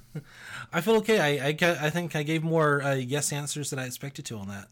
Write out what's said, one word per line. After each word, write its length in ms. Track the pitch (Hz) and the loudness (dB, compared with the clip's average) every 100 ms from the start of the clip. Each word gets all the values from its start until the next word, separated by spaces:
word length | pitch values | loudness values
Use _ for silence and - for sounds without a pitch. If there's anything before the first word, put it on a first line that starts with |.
| - 151 - | -14 -14 -14
<laughs> 400 | - - - - | -18 -16 -14 -6
I 80 | 165 | -2
feel 160 | 175 220 | 4 4
okay. 240 | 220 214 147 143 | 4 4 4 2
I, 80 | 139 | 0
I, 40 | |
ga-, 260 | 156 175 175 | 2 2 2
I 100 | 151 | 0
think 260 | 170 170 156 | 0 -2 -2
I 60 | |
gave 180 | 147 160 | 0 0
more, 400 | 160 160 151 143 | 2 4 4 4
uh, 120 | 139 | 2
yes 380 | 135 123 143 - | 0 0 -2 -2
answers 380 | 143 143 147 139 | -4 -6 -6 -6
than 80 | 135 | -6
I 80 | 127 | -6
expected 380 | 123 139 - - | -8 -12 -12 -10
to 100 | 110 | -10
on 100 | 98 | -10
that. 200 | 98 98 | -10 -12